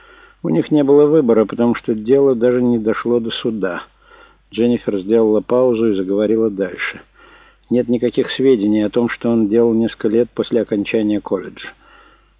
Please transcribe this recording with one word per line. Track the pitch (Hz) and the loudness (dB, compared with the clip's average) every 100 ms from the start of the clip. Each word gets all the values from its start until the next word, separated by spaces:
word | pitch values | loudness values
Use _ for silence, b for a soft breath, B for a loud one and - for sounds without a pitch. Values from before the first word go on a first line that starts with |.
| b b b b | b b b b
«У | 165 | -4
них | 160 - | -2 0
не | 151 | 2
было | 139 143 147 | 4 6 6
выбора, | 160 120 110 | 4 4 2
потому | 101 113 120 | 2 0 0
что | 110 - | 0 -4
дело | 110 110 139 139 | -4 0 2 2
даже | 120 123 123 | 2 2 2
не | 123 120 | 0 0
дошло | 107 101 120 120 | -2 -2 0 -2
до | 113 | -2
суда». | - 120 110 92 85 - b b b b b _ | -6 -6 -4 -6 -8 -12 b b b b b _
Дженнифер | 107 120 120 - 101 | -2 0 0 -2 -6
сделала | 95 113 110 107 | 0 2 2 0
паузу | 98 123 127 113 113 | 0 0 2 2 0
и | 95 | 0
заговорила | 92 98 104 113 113 | -2 -2 0 0 -2
дальше. | 95 92 - - - - b b b b b - | -2 -6 -6 -10 -12 -20 b b b b b -4
«Нет | 120 117 | -2 0
никаких | 120 120 135 117 | -2 -2 -2 -4
сведений | - 135 120 104 107 | 0 2 2 2 0
о | 104 | 0
том, | 120 117 | -2 -2
что | - 117 | -2 -2
он | 117 104 | 0 2
делал | 113 117 | 2 2
несколько | 113 113 - 107 | 2 -2 -2 -2
лет | 113 120 | 0 0
после | - 104 120 | -4 -2 -2
окончания | 101 104 98 113 107 104 | -2 -4 -2 -2 0 -2
колледжа. | - 95 - - - - b b b b b | -4 -6 -6 -16 -18 -20 b b b b b